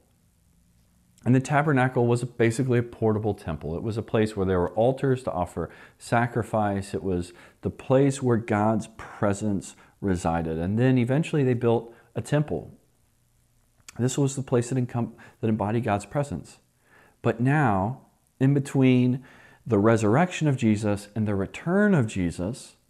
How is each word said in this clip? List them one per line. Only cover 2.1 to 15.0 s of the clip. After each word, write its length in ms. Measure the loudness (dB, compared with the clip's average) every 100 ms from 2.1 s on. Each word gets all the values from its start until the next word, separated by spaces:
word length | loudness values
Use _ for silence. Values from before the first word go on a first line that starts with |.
| 0
basically 540 | -2 0 0 2 0 0
a 40 |
portable 520 | -2 -2 0 0 -2
temple. 420 | -6 -8 -8 -6 -6
It 60 |
was 140 | -6 -6
a 60 |
place 340 | -2 0 0 0
where 100 | 0
there 120 | 2
were 140 | 0
altars 500 | 2 2 2 -2 -2
to 80 | -2
offer 380 | -4 -6 -6 -10 -12 -20 _
sacrifice. 920 | -2 0 0 -4 -4 -2 -2 -4 -6
It 120 | -6
was 280 | -2 -4 -4 -14 -20 _
the 100 | -10
place 520 | -8 0 2 4 0
where 140 | 0 0
God's 520 | 0 0 2 0 -4 -16
presence 800 | -18 -4 -2 0 -2 -4 -6 -20 -20 _
resided. 580 | -2 -2 0 -2 -2 -2
And 200 | -2 0
then 200 | 2 2
eventually 460 | 2 0 0 0
they 100 | 0
built 400 | 2 2 0 -2 -20 _
a 60 | -10
temple. 520 | -2 -2 -2 -6 -8 -20 _ _ _ _ _ _ _ _ _ _ -18 -4
This 220 | -2 0
was 160 | -2
the 80 | -2
place 280 | -2 0 0
that 80 | -2
encom-, 340 | -2 -4